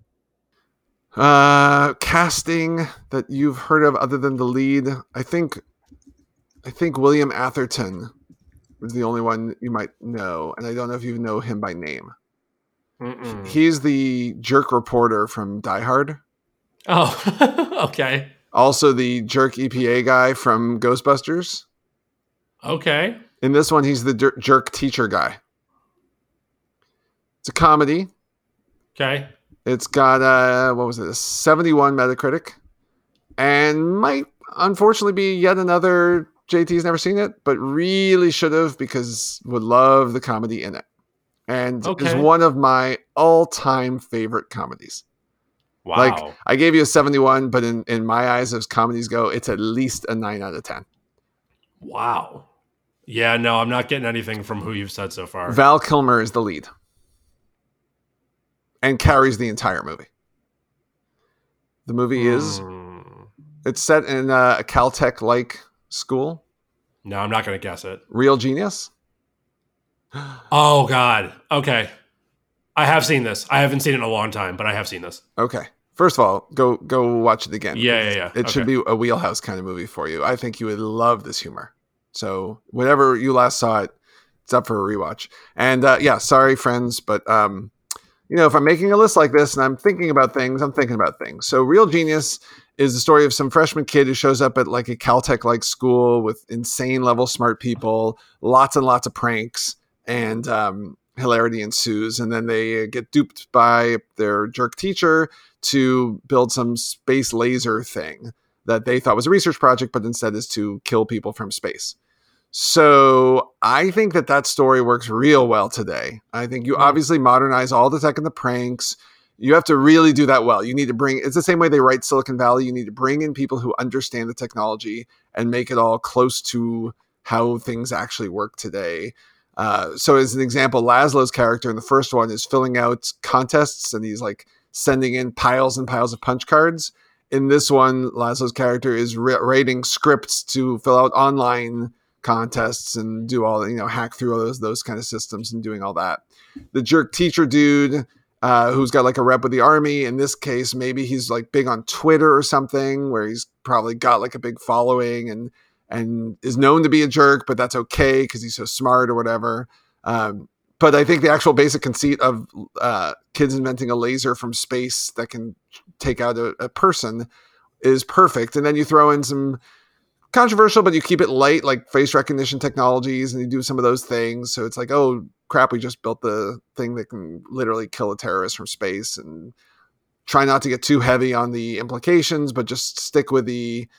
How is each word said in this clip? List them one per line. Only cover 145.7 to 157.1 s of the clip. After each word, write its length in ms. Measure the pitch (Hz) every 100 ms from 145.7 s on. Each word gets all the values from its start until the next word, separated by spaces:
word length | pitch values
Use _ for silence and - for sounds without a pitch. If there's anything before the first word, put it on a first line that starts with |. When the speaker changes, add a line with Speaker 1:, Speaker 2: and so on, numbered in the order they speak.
| 107
Speaker 1:
all 120 | 98
that. 260 | 85 90 76 _ _ _ - -
The 100 | 135
jerk 300 | 120 160 147
teacher 340 | - 180 170 151
dude, 600 | 147 147 143 143 143 120 _ _ _
uh, 300 | 123 120 120
who's 180 | 131 131
got, 160 | 139 127
like, 100 | 131
a 60 |
rep 200 | 123 127
with 100 | 127
the 80 | 123
army. 440 | 123 151 147 143
In 140 | 127 131
this 160 | 139
case, 400 | - 147 123 123
maybe 320 | 131 127 127 127
he's, 240 | 131 120
like, 200 | 117 117
big 140 | 139 127
on 180 | 113
Twitter 520 | - - 156 160 156 143
or 60 |
something 680 | 143 143 135 139 135 139 139
where 160 | 113 107
he's 200 | 117 - _
probably 320 | - 120 113
got, 260 | 117 127 117
like, 140 | 123
a 40 | 127
big 220 | 120 110
following 680 | - 120 123 127 120 120 117
and, 200 | 110 120 _ _ _ -
and 480 | 113 113 117 113 101
is 160 | 131 123
known 240 | 139 160
to 60 | 156
be 140 | 151
a 60 |
jerk, 360 | 147